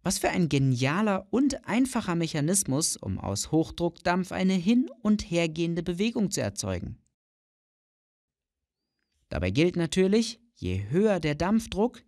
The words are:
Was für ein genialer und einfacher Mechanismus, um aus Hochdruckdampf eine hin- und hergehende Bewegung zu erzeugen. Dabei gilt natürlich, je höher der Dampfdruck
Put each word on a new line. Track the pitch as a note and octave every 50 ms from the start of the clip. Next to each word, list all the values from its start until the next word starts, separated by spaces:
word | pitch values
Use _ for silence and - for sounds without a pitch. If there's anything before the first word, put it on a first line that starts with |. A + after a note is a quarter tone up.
| _
Was | F#3 G3 -
für | - E4+
ein | - F3+ F3 C#3+
genialer | D3 C#3 C#3 C3+ B2+ A#2+ C3 C3+ D3+ F#3+ A3 G#3+ G3 F#3+ G3 _
und | - A#3 C#4+ C4+ C4+ - -
einfacher | - F#3+ A#3 C4+ B3+ - A#3 G3+ - E3+
Mechanismus, | E3+ E3 D#3 - D#3 C#3 D#3 G3 G3+ - - B2+ C#3+ E3 - -
um | - - G2+ F#2
aus | F#2+ F#2+ G2 G2 G2 - -
Hochdruckdampf | - D#3+ D#3+ - - - E3+ E3+ E3+ - - F3 F3 F#3 F3+ -
eine | - F3+ F#3+ F#3 F#3+
hin- | F#3 E3 G3+ A#3+ B3 C4+ - - _
und | - G#3+ G#3+ G#3 -
hergehende | - E3+ E3+ E3+ E3 D#3 E3 E3+ E3+ E3+ F3
Bewegung | E3 F3+ F3 E3+ G#3 A#3 A#3 B3 G#3 F3
zu | - -
erzeugen. | A#2 G2+ G2 - - G2 F#2 F2 - - - - _ _ _ _ _ _ _ _ _ _ _ _ _ _ _ _ _ _ _ _ _ _ _ _ _ _ _ _ _ _ _ _ _ _ _ _ _ _ _ _ _ _ _ _ _ _
Dabei | - - F2 F#2
gilt | G2 B2+ E3 F3+ E3+
natürlich, | E3+ E3 D#3+ - F#3+ F#3 F#3+ G3+ A3+ A3+ A3+ - _ _ _ _
je | _ - F2+ F#2 F#2+ G2+ G2+
höher | C#3 F3+ G#3+ G#3+ G3 F3
der | D#3 D3+ D3
Dampfdruck | D3 E3 F#3 A3 A3+ A3 - - F3+ G#3+ B3 - - _